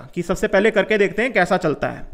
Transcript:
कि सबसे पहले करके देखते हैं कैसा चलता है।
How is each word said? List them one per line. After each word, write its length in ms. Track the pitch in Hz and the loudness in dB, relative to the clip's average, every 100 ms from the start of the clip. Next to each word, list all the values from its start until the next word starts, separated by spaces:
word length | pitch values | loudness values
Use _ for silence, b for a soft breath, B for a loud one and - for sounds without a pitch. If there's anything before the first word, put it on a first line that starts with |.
| 131 | -8
कि 80 | 175 | -8
सबसे 260 | 170 185 214 | -4 -2 2
पहले 220 | 190 214 | 2 4
करके 280 | 208 190 214 | 2 2 2
देखते 240 | 196 190 | 2 0
हैं 100 | 254 | 0
कैसा 240 | 190 175 185 | 0 2 2
चलता 320 | 160 135 127 | 0 -2 -4
है। 160 | 120 - | -6 -12